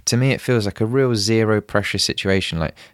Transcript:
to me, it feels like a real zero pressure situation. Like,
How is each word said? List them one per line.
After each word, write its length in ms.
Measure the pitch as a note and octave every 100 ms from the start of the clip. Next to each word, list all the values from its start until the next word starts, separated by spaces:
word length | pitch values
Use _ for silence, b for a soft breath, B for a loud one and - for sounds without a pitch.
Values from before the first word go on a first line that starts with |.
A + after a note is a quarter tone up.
| -
to 120 | A#2+
me, 140 | C3+
it 100 | -
feels 240 | - A#2+ G2+
like 160 | -
a 40 | A2
real 300 | C3 C3 A2
zero 460 | G2+ A2+ A2 G#2+
pressure 360 | - G#2 G2+ G2+
situation. 600 | - - G2 G2 - E2
Like, 160 | D#2 - B